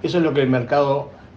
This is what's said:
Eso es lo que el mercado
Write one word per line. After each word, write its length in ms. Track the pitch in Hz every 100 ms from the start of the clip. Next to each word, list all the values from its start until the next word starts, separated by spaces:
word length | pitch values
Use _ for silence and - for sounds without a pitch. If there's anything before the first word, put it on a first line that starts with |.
Eso 180 | 165 180
es 40 |
lo 100 | 160
que 80 | 139
el 80 | 131
mercado 600 | 127 117 143 143 143 143 - -